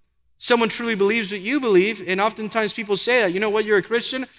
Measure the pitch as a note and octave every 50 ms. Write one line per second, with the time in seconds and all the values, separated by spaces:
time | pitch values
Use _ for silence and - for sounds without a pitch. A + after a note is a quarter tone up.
0 | _ _ _ _ _ _ _ _ - - B3 A#3 A3+ G#3+ - - A#3 A#3 A3+ F#3+
1 | G3 G3+ A3+ A#3 G#3+ F3+ G#3 G3 F3+ A3+ C4+ D4 C4 A3+ G3 F3+ F#3+ G#3+ A3 G#3
2 | F3 E3+ F#3+ F#3+ G3+ A3+ G#3+ - G#3+ G#3 - A3+ G#3+ G3+ - A#3+ A3 G#3 G3+ F#3+
3 | - A#3 B3 B3 G#3+ F3 E3+ F#3+ G#3+ G#3+ G3+ A3 G#3+ G#3+ G#3+ F#3+ - - A3+ A#3+
4 | - - C4 C4 B3+ - -